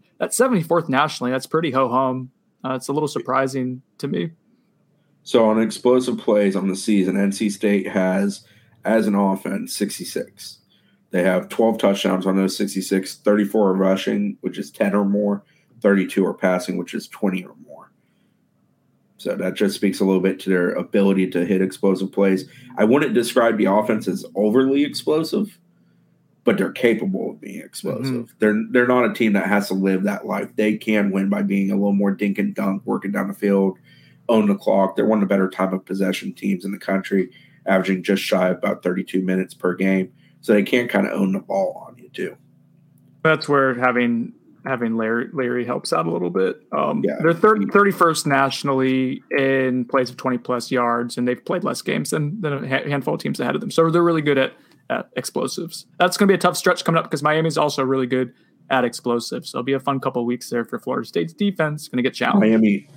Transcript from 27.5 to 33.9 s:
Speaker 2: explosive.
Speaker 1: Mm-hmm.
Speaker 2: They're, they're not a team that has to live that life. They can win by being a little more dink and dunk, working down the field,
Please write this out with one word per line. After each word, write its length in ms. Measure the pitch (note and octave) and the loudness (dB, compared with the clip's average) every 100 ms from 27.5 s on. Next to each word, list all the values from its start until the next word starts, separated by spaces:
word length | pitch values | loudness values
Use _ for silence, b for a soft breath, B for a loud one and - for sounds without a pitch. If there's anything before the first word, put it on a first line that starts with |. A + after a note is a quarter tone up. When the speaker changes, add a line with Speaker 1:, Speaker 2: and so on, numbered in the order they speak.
| E2+ | -14
Speaker 2:
explosive. 680 | - - - - C3 B2 A#2 | -14 -12 -8 -6 -6 -6 -8
Speaker 1:
Mm-hmm. 80 | _ | _
Speaker 2:
They're, 220 | G#2+ G#2+ A2+ | 2 2 2
they're 160 | B2 B2 | 2 4
not 220 | B2+ A#2 | 4 2
a 60 | |
team 180 | G2+ A2+ | 2 2
that 140 | G2+ F#2 | 2 2
has 220 | G#2 G2+ | 0 0
to 60 | |
live 280 | F#2+ F#2+ F#2+ | 0 0 0
that 240 | G2+ G2+ - | 0 -4 -4
life. 280 | G2+ - - | -6 -6 -2
They 200 | G#2+ G#2+ | 0 0
can 340 | - G#2+ G2+ | 0 0 2
win 200 | F#2+ G2 | 0 0
by 120 | G2+ | 0
being 280 | G2+ G2 G2 | 0 0 0
a 40 | |
little 200 | G2+ G2+ | 0 2
more 160 | G2 G2+ | 2 2
dink 280 | F#2+ G#2 G2 | 0 -2 0
and 160 | G2+ | -2
dunk, 280 | G2 G2+ G2 | -2 -4 -4
working 280 | - G#2 G2 | -4 -6 -4
down 160 | G2+ G2 | -4 -6
the 60 | |
field, 440 | G2+ G2+ G2 F#2+ - b | -4 0 2 2 -2 b